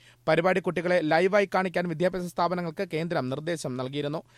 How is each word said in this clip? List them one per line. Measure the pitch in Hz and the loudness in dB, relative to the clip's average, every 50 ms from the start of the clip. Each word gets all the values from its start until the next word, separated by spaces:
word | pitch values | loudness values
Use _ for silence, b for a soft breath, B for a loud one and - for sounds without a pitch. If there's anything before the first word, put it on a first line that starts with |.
| b b b b - | b b b b 0
പരിപാടി | 165 160 170 165 185 185 190 | 2 2 4 4 2 2 2
കുട്ടികളെ | - 180 165 180 165 175 180 175 156 | 0 -2 -4 -2 0 2 2 2 4
ലൈവായി | 151 156 165 185 190 202 208 202 | 4 4 4 4 6 4 4 2
കാണിക്കാൻ | 185 - 185 185 185 165 175 180 | 4 0 0 0 0 -2 -2 -2
വിദ്യാഭ്യാസ | 175 175 151 180 185 190 185 180 | -2 -2 0 0 0 0 -2 -6
സ്ഥാപനങ്ങൾക്ക് | 175 - - 175 170 180 175 175 165 156 - 196 175 | -6 -2 -2 0 0 0 -2 -4 -6 -4 -6 -6 -4
കേന്ദ്രം | 165 151 170 170 175 147 127 127 | -2 -4 -2 -2 -2 -2 -2 -2
നിർദ്ദേശം | 131 147 151 170 170 156 - 139 123 | -4 -4 -4 -4 -4 -4 -4 -6 -6
നൽകിയിരുന്നു. | 127 127 131 143 147 143 143 147 165 - b b | -6 -6 -6 -4 -4 -4 -4 -4 -6 -10 b b